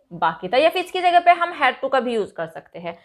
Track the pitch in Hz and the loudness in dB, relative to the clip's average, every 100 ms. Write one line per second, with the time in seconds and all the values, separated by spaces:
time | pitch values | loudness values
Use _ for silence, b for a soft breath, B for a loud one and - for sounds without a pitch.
0 | _ 170 175 170 185 240 311 359 359 370 | _ -4 -2 -2 -2 2 2 2 -4 -2
1 | 359 349 349 349 339 330 269 - 269 269 | 2 4 4 4 2 0 -2 -2 -2 -2
2 | 240 226 190 - 165 165 - 160 175 175 | -2 -4 -4 -8 -12 -12 -18 -14 -14 -14